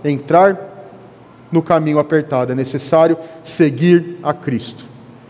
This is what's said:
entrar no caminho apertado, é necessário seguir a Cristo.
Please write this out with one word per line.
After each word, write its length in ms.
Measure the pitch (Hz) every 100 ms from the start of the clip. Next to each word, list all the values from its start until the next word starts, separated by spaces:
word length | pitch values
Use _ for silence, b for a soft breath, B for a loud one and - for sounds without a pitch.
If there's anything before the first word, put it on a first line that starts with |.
entrar 720 | 147 139 - 170 190 190 - - - - - - - - -
no 100 | 165
caminho 380 | 160 165 156 151
apertado, 520 | 147 160 151 135 123
é 40 | 127
necessário 600 | 131 143 - 160 165 165 B B
seguir 720 | - - 156 127 170 175 160 -
a 100 | -
Cristo. 520 | 151 - 120 - - - - - - -